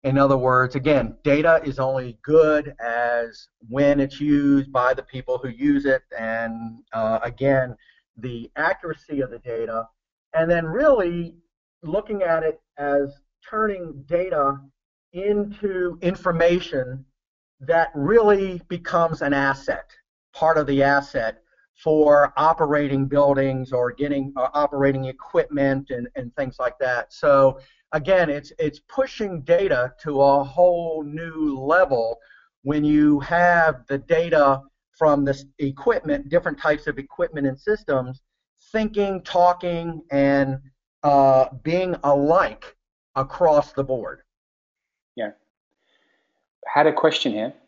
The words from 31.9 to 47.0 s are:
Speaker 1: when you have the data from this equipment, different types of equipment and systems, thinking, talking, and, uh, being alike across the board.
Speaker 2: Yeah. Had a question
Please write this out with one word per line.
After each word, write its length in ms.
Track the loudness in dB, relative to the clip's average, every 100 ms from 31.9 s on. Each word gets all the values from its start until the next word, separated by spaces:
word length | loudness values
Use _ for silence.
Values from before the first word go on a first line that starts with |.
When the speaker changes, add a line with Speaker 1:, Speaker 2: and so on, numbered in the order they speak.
| 2 -2 -6 _ _ _ _
Speaker 1:
when 220 | -4 0
you 360 | 2 4 4 2
have 640 | 0 2 4 4 2 0 -8
the 100 | -8
data 640 | 0 0 2 4 4 2 -4 _ _
from 340 | _ 2 2
this 180 | 0 -4 -8 -8
equipment, 720 | -8 -2 -2 0 -2 -4 0
different 300 | -2 -2 -2
types 260 | -2 -2
of 140 | -4 -10
equipment 480 | -12 -6 -6 -2 -4
and 120 | -4
systems, 600 | -4 -4 -2 -4 -4 -12 _ _ _ _ _
thinking, 520 | -4 -2 -2 -2 -4
talking, 800 | -2 4 4 2 -4 -4 -6 -10 -4
and, 480 | 0 2 2 0 -4 -10 _ _ _
uh, 440 | 2 4 6 6 2 -2
being 320 | -4 -2 -2 -2
alike 720 | 0 2 4 2 0 -6 -20 _ _ _ _
across 580 | -6 -6 0 4 4 0
the 100 | -6
board. 380 | -4 -6 -8 -16 _ _ _ _ _ _ _ _ _
Speaker 2:
Yeah. 160 | -10 -10 _ _ _ _ _ _ _ _ _ _ _ _ _ -4
Had 140 | 2
a 80 | 2
question 380 | 2